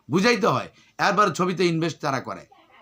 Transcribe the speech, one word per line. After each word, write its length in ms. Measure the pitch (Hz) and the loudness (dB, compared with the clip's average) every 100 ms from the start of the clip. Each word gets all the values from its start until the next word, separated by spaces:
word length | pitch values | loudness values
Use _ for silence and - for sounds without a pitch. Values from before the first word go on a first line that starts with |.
| - | -4
বুঝাইতে 360 | 180 220 233 190 | 2 2 2 2
হয়, 220 | 127 95 - _ - | 0 -4 -14 _ -4
এরপর 320 | 170 196 208 | 0 2 2
ছবিতে 360 | 147 180 175 180 | 2 -2 0 0
ইনভেস্ট 360 | 165 156 147 | 0 -2 -4
তারা 180 | 151 135 | -4 -4
করে, 260 | - 190 147 - _ - | -6 -12 -16 -20 _ -20